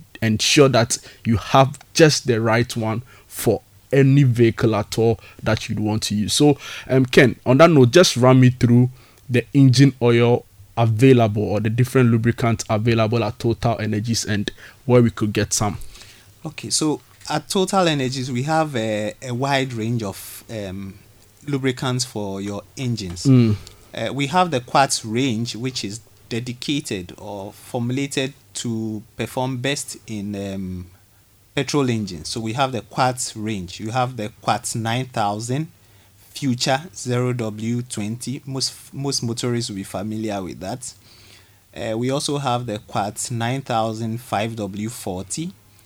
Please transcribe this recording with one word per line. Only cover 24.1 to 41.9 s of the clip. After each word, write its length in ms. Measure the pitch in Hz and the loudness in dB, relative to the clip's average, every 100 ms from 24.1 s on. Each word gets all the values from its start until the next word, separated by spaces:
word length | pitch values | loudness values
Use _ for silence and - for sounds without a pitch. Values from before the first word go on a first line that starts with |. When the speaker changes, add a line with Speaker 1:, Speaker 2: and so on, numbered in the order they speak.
Speaker 2:
we 140 | 131 139 | -4 -2
have 240 | 180 180 | 0 0
the 100 | 135 | -2
Quartz 460 | 123 147 139 - 113 | 0 2 2 0 -4
range, 500 | 113 139 110 120 107 | -2 -2 -2 -4 -6
which 280 | 127 127 101 | -8 -8 -8
is 140 | 113 - _ - | -10 -16 _ -10
dedicated 840 | 117 123 123 - 143 - 101 90 67 | -8 -8 -8 -4 -4 -4 -8 -10 -14
or 320 | 101 101 98 | -14 -12 -14
formulated 800 | - - 131 120 131 139 139 135 - _ - | -16 -8 -4 -2 -2 -4 -4 -4 -6 _ -10
to 480 | 123 113 110 107 - - | -6 -4 -4 -8 -10 -10
perform 400 | 113 - 127 131 | -8 -4 -4 -4
best 400 | 131 143 - - - | -4 -4 -8 -14 -12
in, 280 | 107 101 101 | -10 -8 -8
um, 520 | 98 98 95 90 90 - _ _ _ _ _ | -8 -8 -8 -10 -12 -20 _ _ _ _ _
petrol 360 | - 131 151 131 | -6 -2 0 0
engines. 380 | 117 98 85 78 | -2 -4 -8 -10
So 100 | 120 | -8
we 140 | 110 | -6
have 180 | 113 135 | -2 -2
the 100 | 120 | -2
Quartz 540 | - - 127 127 - 113 | -6 -2 0 0 -8 -8
range. 440 | 107 104 87 - | -6 -6 -8 -10
You 120 | 107 | -6
have 260 | 123 127 127 | -4 -4 -4
the 120 | 107 - | -10 -6
Quartz 320 | - 107 - | -4 -4 -4
nine 320 | 120 110 120 127 | -6 -4 -4 -4
thousand, 640 | 123 104 104 117 127 160 _ _ _ _ _ | -4 -4 -4 -4 -6 -6 _ _ _ _ _
Future 640 | _ - 139 120 - 135 175 - | _ -6 -4 -2 0 -2 -4 -12
zero 380 | 123 123 127 | -4 -2 -2
W 480 | 123 110 107 110 120 | -2 -6 -6 -4 -4
twenty. 600 | 123 - 104 113 123 135 135 | -6 -8 -8 -8 -8 -10 -10
Most, 480 | 135 - - - | -8 -8 -10 -16
most 280 | 139 139 135 | -10 -6 -4
motorists 480 | 117 113 127 120 117 | -4 -4 -2 -2 -4
will 60 | 98 | -8
be 80 | |
familiar 580 | 98 92 107 110 110 101 | -8 -8 -6 -6 -6 -6
with 180 | 90 64 | -8 -10
that. 320 | 90 123 - - _ - - - _ _ _ - | -10 -10 -12 -18 _ -20 -20 -20 _ _ _ -12
Uh, 220 | 107 | -6